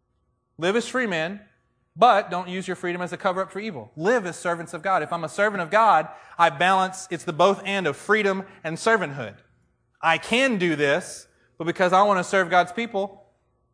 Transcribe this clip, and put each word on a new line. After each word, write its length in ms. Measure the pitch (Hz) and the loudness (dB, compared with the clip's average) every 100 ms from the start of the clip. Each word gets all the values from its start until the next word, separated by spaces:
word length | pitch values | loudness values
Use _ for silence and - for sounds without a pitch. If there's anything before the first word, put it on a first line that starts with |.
| _ _ _ _ _ - | _ _ _ _ _ -4
Live 180 | 175 226 | -2 0
as 120 | 226 | -2
free 180 | 254 226 | -4 -2
men, 360 | 165 165 208 _ _ _ _ _ 156 | -2 -4 -8 _ _ _ _ _ 4
but 360 | 240 202 170 | 6 6 0
don't 180 | 180 180 | -6 -6
use 180 | 185 185 | -8 -8
your 80 | 175 | -6
freedom 280 | 175 175 | -6 -6
as 100 | 175 | -6
a 40 | 175 | -4
cover-up 340 | 190 180 185 | -2 -2 -6
for 80 | 190 | -8
evil. 320 | 220 139 104 151 | -10 -12 -14 -4
Live 300 | 185 247 180 | 0 0 -2
as 100 | - | -6
servants 380 | 175 170 160 | -6 -6 -8
of 80 | 165 | -8
God. 220 | 196 180 | -2 -2
If 100 | 151 | -2
I'm 100 | 170 | -6
a 60 | 156 | -6
servant 320 | - 208 196 | -2 -2 -2
of 80 | 160 | 0
God, 400 | 208 220 160 165 - - - | 4 6 4 2 -8 -8 2
I 140 | 170 | 2
balance, 580 | 147 180 190 185 - - | 4 2 2 0 -6 -10
it's 120 | 170 | -8
the 100 | - | -4
both 280 | 156 190 196 | 2 4 2
and 220 | 196 196 160 | -2 -2 -2
of 100 | 139 | -2
freedom 520 | - 220 202 190 190 - | 0 0 2 -2 -6 -12
and 140 | 160 165 | -10 -2
servanthood. 600 | 226 220 156 139 107 - _ _ _ _ _ _ | 0 2 0 -8 -12 -14 _ _ _ _ _ _
I 160 | 160 160 | 0 0
can 400 | - 233 269 202 | 0 0 2 0
do 180 | 175 147 | 0 2
this, 520 | 143 165 - - - _ _ - | 2 0 -2 -14 -20 _ _ -8
but 60 | 165 | -6
because 280 | 180 180 | 0 4
I 80 | 185 | 4
wanna 220 | 208 185 | 4 2
serve 260 | 175 196 170 | 0 0 2
God's 220 | 180 175 | 2 2
people, 600 | - 233 196 202 - _ _ _ _ _ | -2 -6 -4 -6 -10 _ _ _ _ _